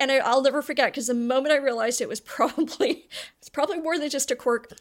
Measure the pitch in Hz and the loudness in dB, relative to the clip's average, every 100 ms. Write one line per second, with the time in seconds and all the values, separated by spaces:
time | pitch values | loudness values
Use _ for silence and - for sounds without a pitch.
0 | 269 269 226 269 269 285 285 285 233 277 | 2 2 4 4 4 2 -2 0 0 0
1 | 226 240 240 262 294 294 277 233 226 247 | -2 0 0 2 4 2 2 0 -2 -2
2 | - - - - 277 - 320 - 247 - | -4 -6 -6 0 0 0 -2 0 0 -2
3 | - - - _ - - 311 359 320 339 | -6 -16 -16 _ -10 -2 -2 -2 -2 -2
4 | 294 277 - 247 247 233 - - | -2 -4 -2 -2 0 -2 -4 -20